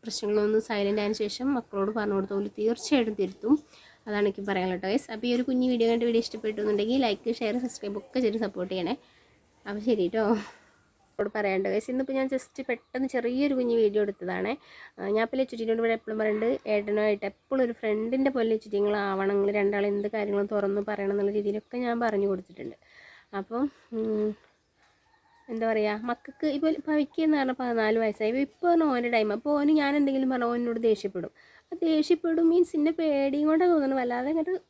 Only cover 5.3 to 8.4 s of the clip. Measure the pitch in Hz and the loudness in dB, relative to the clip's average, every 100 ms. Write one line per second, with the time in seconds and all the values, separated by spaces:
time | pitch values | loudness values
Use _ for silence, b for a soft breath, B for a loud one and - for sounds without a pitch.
5.3 | 240 247 254 254 247 226 233 233 233 233 | 0 0 0 2 2 2 2 2 0 0
6.3 | 220 220 214 208 208 214 254 247 202 - | -6 -6 -4 0 0 2 2 2 0 -4
7.3 | 226 226 240 247 - 202 202 - 254 240 | -4 -2 -2 -4 -8 -8 -8 -6 -2 0
8.3 | 214 | 0